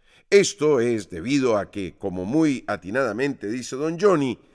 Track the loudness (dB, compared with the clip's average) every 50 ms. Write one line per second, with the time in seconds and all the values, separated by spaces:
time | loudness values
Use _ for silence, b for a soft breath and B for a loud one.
0 | b b b b b b 6 6 6 4 0 0 2 2 2 2 2 0 0 -2
1 | -4 -8 -10 -10 -4 -2 0 2 2 2 2 0 -2 -4 -8 -8 -8 -8 -8 _
2 | -8 -8 -6 -6 -4 -2 0 2 2 2 0 -2 -4 -6 -8 -8 -6 -4 -2 -2
3 | -2 -2 -2 -2 -2 -4 -4 -6 -8 -8 -8 -8 -8 -10 -8 -6 -6 -6 -2 2
4 | 2 4 4 4 2 0 -2 -6 b b b